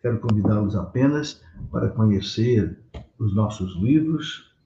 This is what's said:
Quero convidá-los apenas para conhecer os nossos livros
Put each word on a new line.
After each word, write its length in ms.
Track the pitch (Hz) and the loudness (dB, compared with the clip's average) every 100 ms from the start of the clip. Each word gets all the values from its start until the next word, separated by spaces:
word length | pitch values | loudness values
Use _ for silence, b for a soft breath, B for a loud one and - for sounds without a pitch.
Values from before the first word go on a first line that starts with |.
Quero 180 | 120 110 | -2 -2
convidá-los 540 | 120 104 101 107 101 | 0 2 2 2 0
apenas 680 | 98 85 123 135 147 147 - B B - | -2 -4 2 2 2 -4 -12 B B -8
para 200 | 113 110 | -4 -2
conhecer 880 | - 110 98 - - 117 117 85 - _ - - _ | 2 2 2 0 -2 2 2 2 -4 _ -16 -16 _
os 160 | 110 | -2
nossos 420 | 98 107 - 92 85 | 0 0 -2 -8 -2
livros 800 | 110 156 160 156 - - - _ | 2 2 2 -2 -6 -12 -18 _